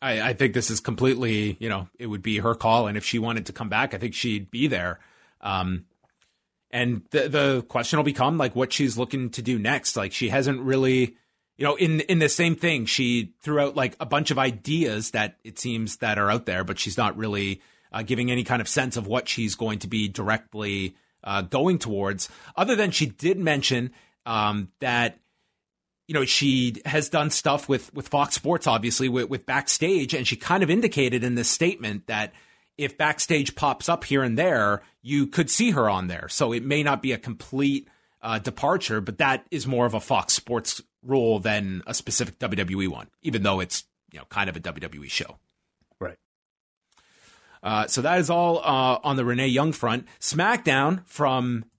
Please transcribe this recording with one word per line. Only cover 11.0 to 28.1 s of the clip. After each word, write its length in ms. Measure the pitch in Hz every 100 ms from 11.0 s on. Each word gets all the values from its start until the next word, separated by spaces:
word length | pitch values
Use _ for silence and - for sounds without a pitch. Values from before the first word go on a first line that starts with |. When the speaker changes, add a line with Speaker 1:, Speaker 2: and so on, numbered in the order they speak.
| 120 - _ _ _ -
Speaker 1:
you 60 |
know, 100 | 143
in, 260 | 147 175 156
in 180 | - 175
the 80 | 151
same 280 | - 170 165
thing, 300 | 170 151 110
she 480 | - 123 120 101 -
threw 180 | 151 147
out, 160 | 143 139
like, 200 | 127 -
a 60 | 131
bunch 240 | 147 -
of 80 | 135
ideas 720 | 131 107 135 160 143 107 107
that 260 | 113 104 -
it 140 | 113 -
seems 380 | 123 113 110 -
that 200 | 113 104
are 140 | 101
out 160 | 117 117
there, 180 | 92
but 140 | 92 98
she's 180 | - 98
not 220 | 107 98
really, 420 | 110 104 98 98 - _ _
uh, 100 | 101
giving 280 | 110 123 123
any 140 | 123
kind 180 | 120 127
of 60 | 107
sense 280 | 147 131 120
of 100 | 98
what 220 | 127 -
she's 280 | - 110 -
going 240 | 110 107
to 80 | 98
be 200 | 110 104
directly, 880 | 95 101 110 - 107 104 98 95 - _ _
uh, 180 | - 98
going 360 | 90 131 165 175
towards, 520 | 117 101 98 98 - - - -
other 200 | 196 220
than 160 | 202
she 140 | - 151
did 320 | - 160 190
mention, 520 | 165 143 135 127 123 - _ _
um, 460 | - 110 107 104 95 -
that, 400 | 131 120 117 - _ _ _ _ _ _ _ _ -
you 80 |
know, 100 | 156
she 560 | 135 - 143 131 123 110 147
has 220 | 151 147
done 200 | 160 147
stuff 400 | - 151 143 -
with, 240 | 131 -
with 160 | 147
Fox 260 | -